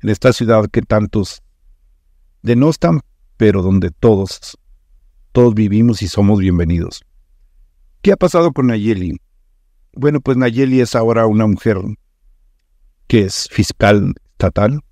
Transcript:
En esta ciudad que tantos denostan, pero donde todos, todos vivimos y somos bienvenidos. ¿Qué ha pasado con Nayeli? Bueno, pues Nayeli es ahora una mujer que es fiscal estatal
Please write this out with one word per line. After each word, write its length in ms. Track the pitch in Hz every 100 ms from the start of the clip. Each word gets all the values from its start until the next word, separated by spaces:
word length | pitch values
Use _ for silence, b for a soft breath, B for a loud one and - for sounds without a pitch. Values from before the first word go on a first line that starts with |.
En 80 | 123
esta 240 | 107 131
ciudad 340 | 117 113 110 104
que 100 | -
tantos 600 | - 107 107 110 95 - _ _ _ _ _ _ _ _ _ _
denostan, 600 | 107 120 147 160 165 147 - _ _ _
pero 240 | 107 98
donde 300 | 92 98 92
todos, 680 | - 120 104 98 - - - _ - _ _ _ _ _
todos 220 | - 123
vivimos 480 | 107 107 104 117 107
y 60 | 95
somos 320 | - 101 104
bienvenidos. 640 | 95 87 85 85 85 - _ _ _ _ _ _ _ _ _ _
¿Qué 100 | -
ha 60 | 196
pasado 360 | 180 175 170
con 140 | 139 127
Nayeli? 540 | 113 104 107 90 - _ _ _ _ _ _ _
Bueno, 260 | - 135 147
pues 160 | 135 127
Nayeli 460 | 127 117 135 131
es 140 | 123 123
ahora 320 | 113 113 113
una 180 | 107 110
mujer 320 | 95 - 101 104 104 _ _ _ _ _ _ _ _ _ _ _
que 200 | 117 95
es 220 | - -
fiscal 640 | - 104 - 101 104 95 - _
estatal 500 | _ 95 - 104 147 -